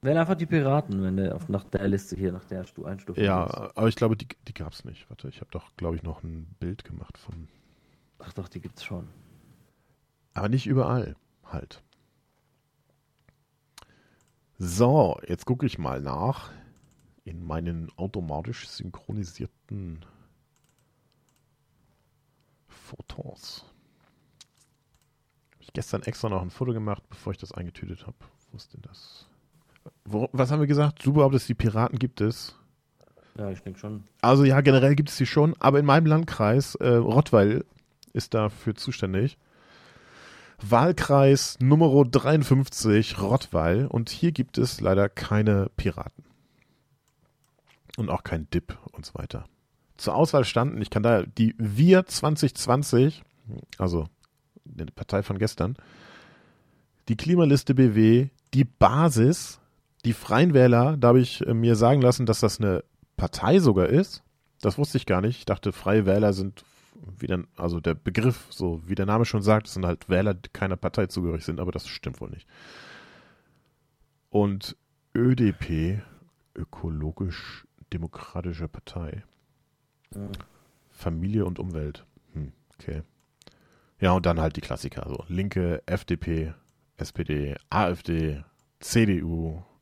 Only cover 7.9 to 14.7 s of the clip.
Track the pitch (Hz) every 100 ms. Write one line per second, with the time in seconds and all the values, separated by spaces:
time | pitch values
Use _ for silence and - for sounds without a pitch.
7.9 | _ _ _ - - 90 90 - - -
8.9 | 90 82 - _ _ _ _ _ _ _
9.9 | _ _ _ _ - 101 127 - 131 127
10.9 | 127 - 69 _ _ _ 78 - - _
11.9 | _ _ _ _ _ _ _ _ _ _
12.9 | _ _ _ _ _ _ _ _ - -
13.9 | _ _ _ _ _ _ _ 90